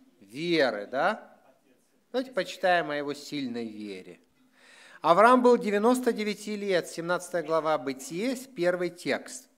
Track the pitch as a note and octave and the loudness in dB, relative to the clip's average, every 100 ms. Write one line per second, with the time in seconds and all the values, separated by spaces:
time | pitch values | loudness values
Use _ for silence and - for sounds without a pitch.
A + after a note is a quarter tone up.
0 | _ _ G2 A#2+ E3+ E3 C3+ G#2+ G2+ B2+ | _ _ -18 -8 0 2 2 0 -4 -2
1 | E3+ A3 - - _ _ _ _ _ _ | -2 -2 -8 -20 _ _ _ _ _ _
2 | _ B3 C4 A3+ F3+ - F#3+ F3 D#3 D3 | _ -8 -6 -6 -6 -2 2 2 0 -4
3 | C#3+ C#3+ - D3 C3 A#2 A2+ G#2 G#2 F#2+ | -6 -8 -8 -6 -6 -6 -8 -10 -12 -12
4 | F2+ E2+ _ _ _ _ - - - - | -14 -20 _ _ _ _ -20 -20 -20 -2
5 | D3+ E3+ A3 B3+ A#3+ A#3+ F#3 G3+ G#3+ B3+ | 4 8 8 8 6 4 2 2 2 2
6 | B3+ G3+ G#3 G3+ G#3 G#3 G3+ F3+ - - | 0 -2 -2 -6 -6 -6 -2 0 -2 -6
7 | E3+ F3 F3 F3 D#3 D#3+ D#3 D3+ C3+ C3 | -4 -4 -4 -6 -2 0 0 -2 -2 -8
8 | - E3 A#3 B3 - - F3 F3+ F3 F3 | -8 -6 -4 -6 -8 -4 0 0 -2 -6
9 | D3 A2+ - - - | -4 -4 -4 -18 -20